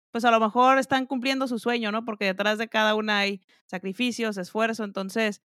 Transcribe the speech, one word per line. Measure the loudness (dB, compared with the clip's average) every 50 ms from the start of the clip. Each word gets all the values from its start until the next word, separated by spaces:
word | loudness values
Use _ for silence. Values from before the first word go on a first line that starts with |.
| _ _
pues, | -4 0 2
a | 4
lo | 4 4
mejor | 4 2 4 4 6 6 6 4
están | 2 2 0 -2 -2
cumpliendo | -2 -4 -2 -2 -2 -2 -2 -2 -4
su | -4 -4
sueño, | -2 -2 -2 -2 -2 -2
¿no? | -4 -4 -4
Porque | -6 -6 -2 -2
detrás | -2 0 0 0 0 0 0
de | -2 -2
cada | 0 2 2 2 2
una | 0 0 0 0 0
hay | 0 0 -2 -6 _ _ _ _ _
sacrificios, | -12 -10 -8 -8 -6 -4 -2 -2 -2 -2 -2 -4 -4 -4
esfuerzo. | -6 -8 -6 -2 -2 -2 -2 -2 -4 -6
Entonces, | -8 -6 -8 -8 -4 -2 -2 -2 -2 -2 -6 _ _ _